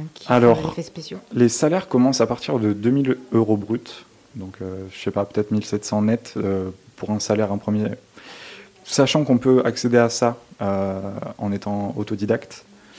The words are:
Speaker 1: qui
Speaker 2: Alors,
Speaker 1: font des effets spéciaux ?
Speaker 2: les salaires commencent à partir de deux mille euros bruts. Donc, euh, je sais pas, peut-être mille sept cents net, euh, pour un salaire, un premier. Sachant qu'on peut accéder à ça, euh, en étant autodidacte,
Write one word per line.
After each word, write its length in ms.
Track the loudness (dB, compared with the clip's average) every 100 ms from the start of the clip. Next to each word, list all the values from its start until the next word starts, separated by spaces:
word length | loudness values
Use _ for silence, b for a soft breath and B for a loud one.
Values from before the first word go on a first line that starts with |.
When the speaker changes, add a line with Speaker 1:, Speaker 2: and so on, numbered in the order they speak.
| -10
Speaker 1:
qui 180 | -8 2
Speaker 2:
Alors, 240 | 6 6 6
Speaker 1:
font 100 | 2
des 40 |
effets 100 | -6
spéciaux ? 340 | -10 -12 -14 -14 -4
Speaker 2:
les 160 | 2 4
salaires 400 | 4 2 0 0
commencent 320 | 2 4 2
à 60 | 0
partir 320 | -2 -4 0
de 120 | 0
deux 200 | 0 2
mille 260 | 2 2 -2 0
euros 240 | 0 2 0
bruts. 240 | -2 -6 -6 -20 -20 _ _ -16
Donc, 200 | -14 -12
euh, 220 | -10 -10 -12
je 40 | -10
sais 80 | -4
pas, 140 | -2 -2
peut-être 260 | -2 -2
mille 140 | -2 -2
sept 180 | -6
cents 180 | -2 0
net, 340 | 2 0 -4 -4
euh, 320 | -2 -2 -4 -10 _ -10
pour 140 | -4
un 100 | -2
salaire, 320 | 0 0 0
un 60 | -2
premier. 300 | -2 -2 -2 -6 _ B B B B B B B -2
Sachant 400 | 2 2 2 2
qu'on 120 | 2
peut 260 | 4 4 4
accéder 320 | 0 2 4
à 120 | 4
ça, 280 | 2 -2 -2 -10 -6
euh, 400 | -2 -2 -2 -4 -8 -10 -12 -6
en 140 | -4
étant 420 | -4 -4 -4 -4 -6
autodidacte, 680 | -6 -4 0 -2 -4 -20 -20 B B